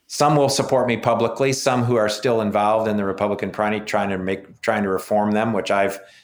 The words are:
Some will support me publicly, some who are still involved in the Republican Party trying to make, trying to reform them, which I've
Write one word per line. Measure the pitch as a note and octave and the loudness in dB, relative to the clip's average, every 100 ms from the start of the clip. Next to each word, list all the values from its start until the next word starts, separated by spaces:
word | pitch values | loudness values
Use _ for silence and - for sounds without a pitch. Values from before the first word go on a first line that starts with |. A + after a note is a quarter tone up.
| - | -10
Some | - D3 D3+ | 0 2 4
will | C3+ | 2
support | C#3 B2+ C3 B2 | 0 0 0 2
me | A2+ | 0
publicly, | A#2+ A2 A#2 - C#3 | 0 2 0 0 -2
some | C3 C#3 B2+ | 0 0 0
who | A#2+ A#2 | 2 2
are | G#2 | 0
still | - C3 A2+ | 0 0 0
involved | G#2 G#2 G#2 A2 A2 | 2 2 2 2 0
in | G#2 | 0
the | G2 | -2
Republican | F#2+ G#2 G2+ G2 | -2 -2 -2 -4
Party | - G#2+ G#2+ | -2 -2 -2
trying | G#2+ G#2 G2+ | -2 -2 -2
to | F#2+ | -4
make, | F#2 F#2+ - - | -4 -4 -8 -6
trying | - A2 | -2 0
to | G2+ | 0
reform | F#2+ - G#2+ G#2+ | -2 -2 0 0
them, | G#2 A2+ | 0 0
which | G#2 F2+ | -2 0
I've | G2+ G2 - - - | 0 0 -2 -14 -20